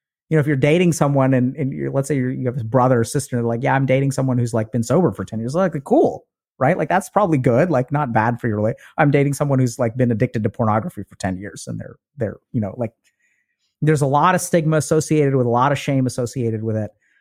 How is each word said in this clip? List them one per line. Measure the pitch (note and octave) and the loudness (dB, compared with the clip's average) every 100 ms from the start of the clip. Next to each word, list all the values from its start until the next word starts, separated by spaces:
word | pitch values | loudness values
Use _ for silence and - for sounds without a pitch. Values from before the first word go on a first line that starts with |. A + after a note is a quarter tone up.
| _ _ - | _ _ -2
you | D#3 | 0
know, | |
if | C#3+ | 2
you're | C#3+ | 2
dating | D3 E3+ F3+ | 2 4 2
someone | - D3 C#3 C3 | 2 2 2 2
and, | C3 B2 | 2 0
and | C3+ C3+ | -2 -6
you're, | D3 C3+ | -4 -4
let's | C3+ C3+ | -4 -2
say | C#3+ | -2
you're, | B2+ | -2
you | C3+ B2+ | -4 -4
have | B2+ | -4
a | |
brother | A2 B2+ B2+ B2 | -2 2 4 4
or | |
sister, | A2+ C#3+ - A#2+ | 2 -2 -4 -4
and | |
they're | A#2 | -2
like, | A#2 | -2
"Yeah, | C3+ | 0
I'm | C3+ C3 | 0 2
dating | C3 C#3 | 2 0
someone | C3+ C3 B2+ | -2 0 0
who's, | A#2+ | 0
like, | A2+ A2 | 0 -2
been | A#2+ | -2
sober | A2+ D3 E3 | 0 2 2
for | G2+ | 0
ten | F#2+ A2 | -8 -6
years." | A#2 | -4
Like, | D#3 F#3+ D3+ | 0 -2 -2
cool, | - C#4 G4+ - _ _ _ - | 0 2 2 -2 _ _ _ -2
right? | C3 F3+ | 0 0
Like, | D#3+ | 0
that's | F3+ - | -2 0
probably | G3 G3+ D3+ | 0 2 2
good, | B2+ A#2+ F3+ | 2 2 2
like, | C3+ B2+ | 0 0
not | C#3+ C#3 | -2 -2
bad | A2+ A2 A#2+ | 0 0 0
for | B2 | -4
your | G#2 | -2
rela-, | G#2+ B2 - - | -2 -4 -10 0
I'm | D3 | 2
dating | C#3+ C#3 | 4 0
someone | C3+ C#3+ C3+ | 0 0 2
who's, | B2+ A2+ | 0 0
like, | A#2+ B2 | -4 0
been | B2 | 0
addicted | A2 B2 A#2 | 2 -2 -2
to | G#2+ | -4
pornography | - A2+ G#2+ F3 - | -2 0 0 -2 -10
for | F#2+ | -14
ten | - F#2+ F#2 | -8 -6 -6
years | G2+ - - | -10 -14 -12
and | A2 | -12
they're, | - - _ - | -12 -18 _ -8
they're, | G#2 - _ | -8 -8 _
you | A#2+ | -4
know, | G#2 - | -4 -4
like, | A2+ _ _ _ _ _ _ _ _ - | -8 _ _ _ _ _ _ _ _ -4
there's | D3+ D3+ | 0 2
a | C#3 | 2
lot | C#3+ E3+ | 2 2
of | F3+ | 2
stigma | F3+ F3 D#3 D#3 | 0 0 2 0
associated | - D#3+ - D#3 C#3+ C3+ | 2 0 0 0 2 2
with, | A#2+ | 0
a | |
lot | A#2 C3+ | 2 2
of | C#3 | 0
shame | - C3+ | -2 -2
associated | B2+ - A#2+ C#3 A#2 A2 | -2 -4 -8 -4 -4 -4
with | A2+ | -4
it. | A2 G#2 _ _ _ | -4 -6 _ _ _